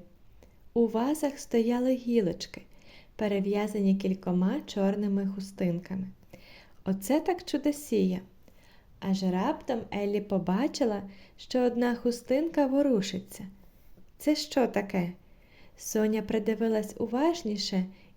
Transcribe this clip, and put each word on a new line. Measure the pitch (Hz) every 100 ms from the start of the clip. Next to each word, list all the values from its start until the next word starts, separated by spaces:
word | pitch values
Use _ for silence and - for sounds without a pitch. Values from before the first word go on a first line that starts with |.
| - - - - - - -
У | 233 226
вазах | 220 254 302 285 277
стояли | - 233 226 247 254
гілочки, | 254 240 233 180 - - - - - - - - -
перев'язані | 214 202 196 202 208 214 196 196
кількома | 190 190 180 180 185 285 -
чорними | 208 196 202 208 196 196
хустинками. | 196 190 - 185 170 - 190 190 - - - - - - - -
Оце | 196 - 302
так | 311 359 -
чудосія! | 294 294 285 - 214 185 185 - - - - - - - - 196
Аж | 190
раптом | 185 185 240 311 - 233 202
Еллі | 202 202 202
побачила, | 202 190 185 190 302 - 240 202 196 - - -
що | - 254
одна | 247 233 247 240
хустинка | 240 233 - 262 330 302 277
ворушиться. | 277 285 220 190 185 - - 196 - - - - - - -
Це | 285 302
що | - 277 233
таке? | 202 196 190 175 180 - - - - - -
Соня | - 220 214 220
придивилась | 208 220 208 220 226 214 214 -
уважніше | 226 247 320 339 214 208 - 190 185 - -